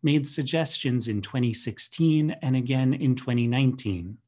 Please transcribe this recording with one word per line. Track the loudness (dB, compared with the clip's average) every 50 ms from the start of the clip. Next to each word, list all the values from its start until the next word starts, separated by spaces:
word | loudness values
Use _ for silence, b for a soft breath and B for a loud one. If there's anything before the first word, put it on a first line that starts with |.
| 4
made | 4 4 4 2 0
suggestions | -2 -4 -4 0 0 0 0 0 -2 -2 -2 0 0 0 0 -2
in | -2 -4
twenty | -4 -4 -2 0 0 0 0
sixteen | -2 -4 -6 -6 -6 -8 -8 -2 2 2 4 4 4 2 0 -2 -4
and | -2 0 0
again | 0 0 0 0 2 2 2 0
in | 2 2 0 0
twenty | 0 0 -2 0 0 2 2
nineteen. | 2 2 2 2 2 0 -4 -4 -4 -4 -6 -10 -12 -16 _